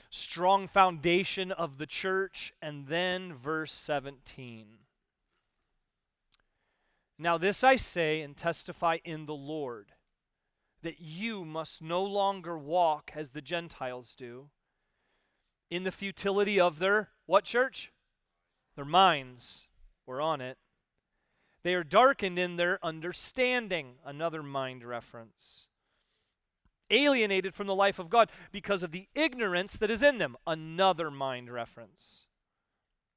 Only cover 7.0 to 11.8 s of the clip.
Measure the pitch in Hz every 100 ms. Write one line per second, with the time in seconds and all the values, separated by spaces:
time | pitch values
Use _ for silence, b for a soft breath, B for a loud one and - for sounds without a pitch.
7 | _ - 170 165 190 196 262 269 - 175
8 | 156 156 143 143 170 160 - - 165 165
9 | 170 156 147 151 139 156 131 113 101 _
10 | _ _ _ _ _ _ _ _ 165 156
11 | 160 165 226 208 160 156 156 -